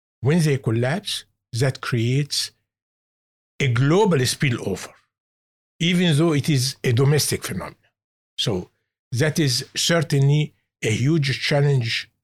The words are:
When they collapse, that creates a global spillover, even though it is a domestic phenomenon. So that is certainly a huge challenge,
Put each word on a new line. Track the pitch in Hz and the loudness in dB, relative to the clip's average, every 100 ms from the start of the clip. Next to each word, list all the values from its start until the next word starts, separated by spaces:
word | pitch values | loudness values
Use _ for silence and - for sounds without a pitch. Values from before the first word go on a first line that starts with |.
| _ _ | _ _
When | 120 170 | 0 2
they | 151 135 | 2 0
collapse, | 123 113 123 180 - - - _ _ | 0 0 0 -4 -6 -10 -12 _ _
that | 113 135 - | -2 -2 -2
creates | - 120 117 131 143 - - - _ _ _ _ _ _ _ _ _ - | -4 -2 0 0 -2 -6 -8 -12 _ _ _ _ _ _ _ _ _ -4
a | 139 | -2
global | 120 139 180 214 151 | 2 2 4 2 2
spillover, | 127 - 143 117 - 92 - - _ _ _ _ _ _ _ - | 0 -2 -2 -2 -6 -8 -10 -20 _ _ _ _ _ _ _ -4
even | 165 180 175 143 | 0 2 2 2
though | 170 | 2
it | 147 - | 2 0
is | 139 131 - | 0 -2 -4
a | 135 | 0
domestic | 117 139 151 - 101 | 2 4 2 0 -4
phenomenon. | - 92 - - _ _ _ _ _ - | -6 -8 -10 -14 _ _ _ _ _ -6
So | 131 92 - _ _ _ _ | -4 -4 -6 _ _ _ _
that | 117 151 170 | -2 0 0
is | 143 123 - - | 0 -2 -6 -4
certainly | - 170 143 143 139 151 147 _ _ _ | 0 0 2 2 4 2 -2 _ _ _
a | 120 | -4
huge | 107 131 165 139 123 | 0 0 0 0 -4
challenge, | - 143 143 139 113 - - _ | -2 0 2 0 -2 -6 -10 _